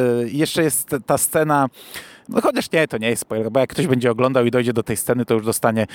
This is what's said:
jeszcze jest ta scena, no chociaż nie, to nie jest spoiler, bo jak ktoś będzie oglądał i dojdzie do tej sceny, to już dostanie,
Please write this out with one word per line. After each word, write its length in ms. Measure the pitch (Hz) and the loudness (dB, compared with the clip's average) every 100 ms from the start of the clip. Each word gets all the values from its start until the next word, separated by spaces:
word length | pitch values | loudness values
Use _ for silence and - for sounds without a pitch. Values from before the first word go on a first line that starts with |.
| 127 120 117 | 2 0 -2
jeszcze 360 | 139 156 175 | -2 -2 0
jest 320 | 156 - - 143 - | 0 0 -4 -6 0
ta 120 | 139 | 0
scena, 500 | - 160 156 143 135 - - - - - - | 0 0 2 2 0 -4 -18 -18 -18 -20 -4
no 120 | - | -2
chociaż 300 | - 247 - | 0 -2 0
nie, 160 | 165 151 | 0 0
to 100 | 117 | -2
nie 120 | 113 | -2
jest 120 | 113 | -2
spoiler, 300 | - 110 110 | -4 -4 0
bo 80 | 127 | 0
jak 100 | 127 | 0
ktoś 180 | - 156 | 0 0
będzie 240 | 131 120 | 2 2
oglądał 340 | 113 127 131 120 | 2 2 2 2
i 60 | |
dojdzie 220 | 123 120 | 2 0
do 100 | 113 | 0
tej 140 | 110 110 | -2 -4
sceny, 280 | - 123 117 | -2 -2 0
to 80 | |
już 120 | 113 110 | 0 0
dostanie, 420 | 107 117 110 107 | 0 0 0 -2